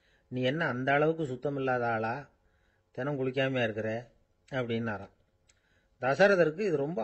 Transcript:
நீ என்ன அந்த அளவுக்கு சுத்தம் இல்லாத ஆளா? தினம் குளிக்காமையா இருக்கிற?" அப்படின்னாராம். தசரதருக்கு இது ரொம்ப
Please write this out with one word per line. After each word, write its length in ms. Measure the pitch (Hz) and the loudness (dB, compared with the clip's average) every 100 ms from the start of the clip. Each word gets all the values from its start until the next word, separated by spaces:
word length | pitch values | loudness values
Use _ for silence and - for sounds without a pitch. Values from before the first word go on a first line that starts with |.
| _ _ _ | _ _ _
நீ 140 | 127 | -4
என்ன 240 | 127 156 160 | -2 0 -2
அந்த 260 | 123 131 | -2 0
அளவுக்கு 340 | 143 151 160 151 | 2 2 0 -4
சுத்தம் 300 | 127 147 139 | -4 -4 -4
இல்லாத 360 | 131 127 120 | -2 0 0
ஆளா? 380 | 113 110 131 147 _ _ _ _ _ _ | -2 -2 -6 -10 _ _ _ _ _ _
தினம் 280 | - 131 143 | -8 -6 -2
குளிக்காமையா 440 | 131 135 135 131 | -2 0 0 0
இருக்கிற?" 480 | 117 107 110 113 123 _ _ _ _ | 0 -2 -4 -6 -8 _ _ _ _
அப்படின்னாராம். 600 | 127 120 113 113 101 98 _ _ _ _ _ _ _ _ _ | -6 -2 -2 -2 -6 -12 _ _ _ _ _ _ _ _ _
தசரதருக்கு 580 | 123 139 196 190 156 156 | -2 6 6 8 4 2
இது 180 | 208 151 | -2 0
ரொம்ப 220 | 139 180 | -2 -2